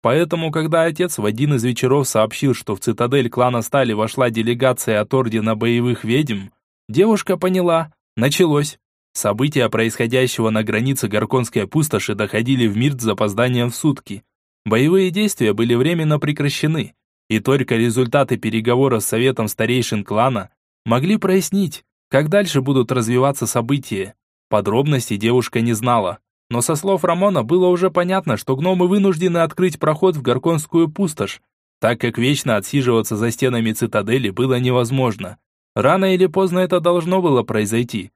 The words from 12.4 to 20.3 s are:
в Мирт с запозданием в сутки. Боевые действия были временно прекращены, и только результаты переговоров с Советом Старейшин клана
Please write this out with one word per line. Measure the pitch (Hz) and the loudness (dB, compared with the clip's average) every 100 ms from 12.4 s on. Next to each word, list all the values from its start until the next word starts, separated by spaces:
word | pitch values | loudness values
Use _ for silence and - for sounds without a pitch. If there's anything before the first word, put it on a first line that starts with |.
| 117 131 117 | 0 2 2
в | 104 | 2
Мирт | 135 135 | 0 0
с | |
запозданием | 110 101 107 98 127 123 120 | -4 0 -2 0 0 0 -2
в | - | -2
сутки. | 156 - - 101 _ _ _ _ - | -2 -2 -8 -16 _ _ _ _ 0
Боевые | 110 143 190 185 | 2 4 2 2
действия | 180 208 - 110 | 0 -2 0 0
были | 104 117 | 2 2
временно | 120 139 170 156 147 | 2 2 0 0 0
прекращены, | 147 147 143 - 151 160 107 _ _ _ _ | 0 -2 -2 0 -2 -2 -6 _ _ _ _
и | 110 | -2
только | 120 135 127 117 | 2 2 2 2
результаты | 120 113 120 143 139 117 | 2 2 2 2 0 -2
переговоров | 113 113 110 123 135 113 | -2 -2 0 2 2 2
с | - | 0
Советом | 110 127 120 107 | 0 0 0 -4
Старейшин | - 113 127 117 110 98 | -2 0 0 0 -4 -2
клана | 104 127 | 0 2